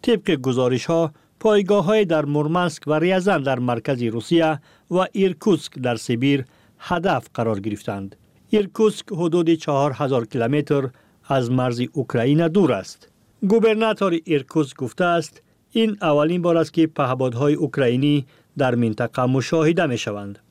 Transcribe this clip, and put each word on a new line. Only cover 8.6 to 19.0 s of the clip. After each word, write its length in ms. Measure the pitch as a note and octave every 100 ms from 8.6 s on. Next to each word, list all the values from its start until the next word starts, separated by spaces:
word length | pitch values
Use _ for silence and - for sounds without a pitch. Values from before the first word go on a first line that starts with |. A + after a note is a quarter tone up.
| G3 - G#3+ G#3 -
حدود 380 | E3 E3+ F3 E3
چهار 420 | D#3+ - C#3 C#3+ B2
هزار 300 | C#3+ C3 A#2
کیلومتر 640 | C3 A2+ D3 D3 C#3 B2+ - _ _ -
از 240 | C3+ A#2+
مرز 300 | B2+ B2+ A#2+ B2+
اوکراین 540 | D3+ B2 B2 A#2+ D3+ E3+
دور 260 | F3+ E3
است. 340 | G2+ F#2 - _ _ _ _ G3
گوبرناتور 720 | A3+ A3 G#3+ A3+ G#3 G3 E3+
ایرکوتسک 540 | - D3 C3 D#3+ C#3 -
گفته 280 | B2 - F3+
است: 360 | E3+ D#3 - _ _ _
«این 260 | A3+ A3+ G#3
اولین 400 | E3+ D3 D3+ F3
بار 160 | E3+ E3
است 160 | D#3+
که 140 | - D#3+
پهپادهای 680 | D#3 C3+ B2+ C3 A#2 C#3+
اوکراینی 720 | D3 D3 C#3+ B2+ B2 D3 D3 C3 _ _ -
در 180 | C3 A#2+
منطقه 500 | A#2 G#2+